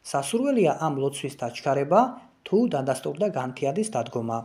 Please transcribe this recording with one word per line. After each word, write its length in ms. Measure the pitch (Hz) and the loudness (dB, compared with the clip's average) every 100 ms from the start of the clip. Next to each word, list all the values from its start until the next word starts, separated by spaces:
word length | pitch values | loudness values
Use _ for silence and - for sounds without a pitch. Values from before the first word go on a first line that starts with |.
| - | -2
სასურველია 640 | 143 135 233 277 254 170 127 | -4 0 0 2 4 4 4
ამ 160 | 160 139 | -2 0
ლოცვის 380 | 139 139 139 - | -2 -2 -10 -6
დაჩქარება, 640 | 120 - 147 135 143 185 254 - - _ | -8 -4 0 0 4 4 4 -2 -20 _
თუ 120 | - 196 240 | 0 2 2
დადასტურდა 580 | 143 135 - 151 143 208 | 0 -2 -2 -4 -2 -2
განთიადის 600 | 165 127 127 139 170 214 | -2 -6 -2 -2 0 -2
დადგომა. 500 | 127 113 123 113 113 | -2 -4 -4 -2 -4